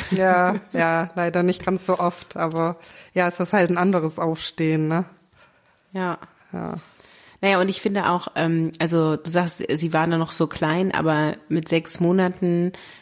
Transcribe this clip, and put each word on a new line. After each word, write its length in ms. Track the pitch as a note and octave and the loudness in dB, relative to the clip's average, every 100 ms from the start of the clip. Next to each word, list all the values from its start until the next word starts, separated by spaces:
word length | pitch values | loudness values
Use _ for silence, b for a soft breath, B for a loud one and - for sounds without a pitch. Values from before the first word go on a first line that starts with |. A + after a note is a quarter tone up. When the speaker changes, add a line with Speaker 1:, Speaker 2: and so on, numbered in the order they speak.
| - | -2
Speaker 1:
Ja, 440 | F#3+ F#3 F3+ F3+ F#3+ - | 2 4 4 4 0 -4
Speaker 2:
<laughs> 60 | |
Speaker 1:
ja, 380 | F3 E3 E3 E3+ F3+ | 0 2 2 -2 -2
leider 280 | E3+ F3 | -2 2
nicht 220 | F3 - - | 2 0 -2
ganz 200 | F#3+ - | -2 0
so 140 | F3+ | 0
oft, 380 | F3 - - - | 0 -4 -10 -4
aber 400 | E3 E3 E3 E3+ B B B | -2 0 -2 -4 B B B
ja, 140 | F#3 F3 | 0 0
es 140 | F3 | 0
ist 100 | F3 | 0
halt 180 | G#3 F3 | 2 2
ein 60 | F3 | 2
anderes 420 | F#3 F3+ D#3 D#3+ | 2 2 0 -2
Aufstehen, 680 | E3 D#3+ - - D#3+ D#3+ D#3 | -2 -2 -6 -2 0 2 2
ne? 160 | E3 F3 - _ b b b b b _ | 0 -2 -10 _ b b b b b _
Speaker 2:
Ja. 260 | F#3+ F#3 - - _ _ | -6 -4 -6 -12 _ _
Speaker 1:
Ja. 220 | F3 E3+ E3+ B B B B B - | -10 -8 -10 B B B B B -4
Speaker 2:
Naja, 180 | G3 F#3+ | 0 2
und 80 | F#3+ | 0
ich 140 | G3 | -2
finde 260 | G#3+ G3+ - | -2 0 0
auch, 200 | F3 - - | 0 -2 -2
ähm, 360 | E3 E3 D#3+ - | 0 0 0 -2
also 380 | E3 E3 D#3 D3+ | 0 2 2 0
du 120 | E3 | -2
sagst, 320 | E3+ F3 - - | -2 -2 -4 -4
sie 220 | D3+ E3 | -2 0
waren 200 | D#3 E3 | 0 2
da 60 | E3 | 0
noch 140 | D#3+ | 0
so 160 | - D#3 | 0 -2
klein, 460 | - D#3 E3+ F#3+ | 0 0 0 0
aber 400 | - D#3+ D3+ D3+ - - | 0 0 2 0 -4 -4
mit 180 | D#3+ D#3+ | -4 0
sechs 320 | E3 D#3+ - | -2 0 0
Monaten, 720 | E3+ F#3+ F3+ F3+ F3+ F3 F3+ B B B | 2 4 2 0 0 2 0 B B B